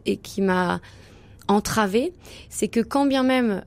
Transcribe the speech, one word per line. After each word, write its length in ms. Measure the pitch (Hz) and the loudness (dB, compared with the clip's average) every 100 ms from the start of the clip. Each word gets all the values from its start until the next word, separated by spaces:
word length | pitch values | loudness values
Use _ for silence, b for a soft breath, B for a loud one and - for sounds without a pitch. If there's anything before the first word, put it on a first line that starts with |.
| - | -4
et 100 | 202 | -4
qui 260 | - - | -6 -2
m'a 380 | 196 185 175 175 B B B B B B - | 0 2 0 -2 B B B B B B 0
entravée. 640 | 208 - 226 202 214 330 - B B B | 0 2 0 2 0 -2 -6 B B B
C'est 200 | - 220 | -6 -2
que 120 | 233 | 0
quand 260 | 220 277 277 | 0 0 2
bien 160 | 269 | 2
même 420 | 262 254 233 190 | 2 2 2 -2